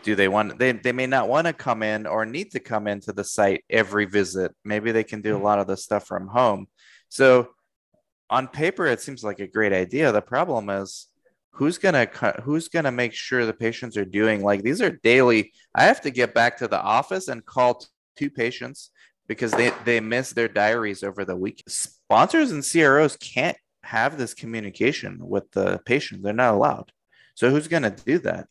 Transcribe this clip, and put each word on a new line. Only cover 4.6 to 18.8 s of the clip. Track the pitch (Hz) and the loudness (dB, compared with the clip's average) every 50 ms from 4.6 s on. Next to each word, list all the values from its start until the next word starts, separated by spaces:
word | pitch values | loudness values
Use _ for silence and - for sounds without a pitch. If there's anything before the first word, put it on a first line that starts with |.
| - | -8
Maybe | 104 104 107 107 117 | -6 -6 -4 -2 0
they | 110 113 107 | 0 0 -2
can | - - 107 | -2 -6 -8
do | 101 107 107 98 | -4 -4 -2 0
a | |
lot | 98 104 104 101 | 0 2 2 2
of | 98 92 | 0 -2
the | 98 - | -4 -6
stuff | - - 107 101 - - | -4 -4 -4 -4 -4 -6
from | 98 95 95 98 | -8 -8 -8 -2
home. | 107 123 127 113 101 98 98 - _ _ _ _ - _ _ _ | 0 2 2 2 2 -2 -6 -14 _ _ _ _ -20 _ _ _
So | - - 135 131 127 123 120 - _ _ _ _ _ _ _ _ _ _ _ _ _ _ _ - | 0 4 6 6 8 6 4 0 _ _ _ _ _ _ _ _ _ _ _ _ _ _ _ -2
on | 110 127 131 127 | -2 -2 -2 -4
paper, | - 143 156 180 185 220 180 147 | -4 -2 -2 -2 0 0 0 0
it | 120 113 | 0 0
seems | - - 135 120 110 | -4 -10 -12 -10 -8
like | 104 98 - | -8 -8 -8
a | 101 90 | -10 -6
great | - 110 110 101 | -2 0 2 2
idea. | 98 92 92 90 - 139 160 135 | 2 2 0 0 0 0 2 2
The | 107 104 | 2 2
problem | - - 123 135 175 185 139 113 104 101 | 0 0 -2 -2 0 0 -2 -4 -4 -4
is, | 98 98 98 92 - - - _ _ _ _ _ _ _ _ _ | -6 -6 -6 -8 -12 -16 -20 _ _ _ _ _ _ _ _ _
who's | _ - 135 156 175 - | _ -2 -2 -2 -2 0
gonna | - 190 160 135 117 - | 0 2 2 2 2 0
co-, | - - 123 107 - - 113 | -2 -2 -2 -2 -2 -2 -4
who's | 139 147 160 160 - | -4 -4 -4 -4 -4
gonna | - 170 151 135 | -4 -2 -2 -2
make | 123 120 123 113 - | -2 -2 -4 -4 -6
sure | - - - 131 127 117 | -10 -8 -4 -2 0 0
the | 110 110 | -2 -2
patients | - 117 113 113 - 127 117 107 | -2 -4 -4 -4 -6 -10 -8 -6
are | 107 98 | -6 -6
doing, | 92 92 101 110 110 107 101 98 | -2 0 2 2 2 2 2 2
like, | 101 101 98 98 | 2 2 2 0
these | 117 151 214 | -2 -2 0
are | 240 175 | 0 -2
daily, | - - - 113 120 131 127 123 117 107 101 - _ _ _ _ - | -2 2 4 6 6 8 6 6 6 4 2 -2 _ _ _ _ 2
I | - 135 | 4 4
have | 196 254 - | 6 4 2
to | - 147 | -2 -4
get | 123 127 120 110 - | -2 0 -2 2 2
back | 120 117 120 - - | 2 2 2 0 -2
to | 127 107 | -4 -2
the | 101 - | -2 -2
office | - 104 107 123 143 - 190 190 185 - | 0 0 0 0 0 -2 -6 -8 -6 -8
and | 127 117 - | -10 -12 -12
call | - - 131 127 123 120 | -6 0 2 2 2 2
t-, | - - - _ _ _ _ _ - | 0 -6 -18 _ _ _ _ _ -6
two | 143 143 | -6 -6
patients | - 131 113 120 123 - 123 123 147 - | -4 -4 -4 -4 -4 -8 -12 -14 -14 -16